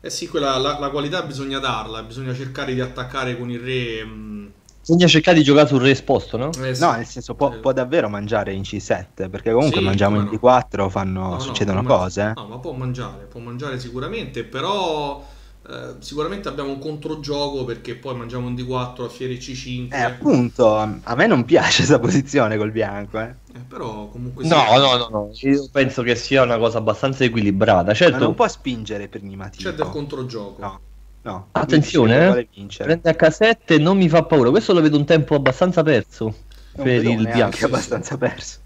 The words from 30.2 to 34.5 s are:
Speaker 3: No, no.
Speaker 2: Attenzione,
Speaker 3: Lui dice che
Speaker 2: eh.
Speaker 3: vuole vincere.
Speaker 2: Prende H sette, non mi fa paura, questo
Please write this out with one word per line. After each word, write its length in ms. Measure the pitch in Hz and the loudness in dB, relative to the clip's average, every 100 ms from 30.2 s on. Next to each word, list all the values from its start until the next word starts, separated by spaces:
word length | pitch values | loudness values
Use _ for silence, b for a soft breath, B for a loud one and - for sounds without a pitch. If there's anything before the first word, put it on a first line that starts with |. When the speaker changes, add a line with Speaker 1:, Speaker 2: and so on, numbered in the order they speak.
| 123 113 101 98 | -8 -10 -12 -12
Speaker 3:
No, 180 | 101 95 - - - - | -14 -14 -20 -20 -20 -16
no. 240 | 117 92 95 | -12 -12 -6
Speaker 2:
Attenzione, 560 | - 151 165 147 160 113 | -4 2 2 2 4 4
Speaker 3:
Lui 80 | 123 | 6
dice 20 | |
che 60 | |
Speaker 2:
eh. 20 | 175 | 6
Speaker 3:
vuole 220 | - 117 | 4 -2
vincere. 460 | - 101 - 120 170 | -12 -16 -8 -2 0
Speaker 2:
Prende 280 | 170 160 160 | 0 4 2
H 40 | |
sette, 460 | 156 220 226 - 160 | 4 2 2 4 4
non 200 | 156 196 | 6 4
mi 100 | 180 | 4
fa 140 | 165 | 4
paura, 260 | 165 156 | 4 4
questo 240 | 120 | 6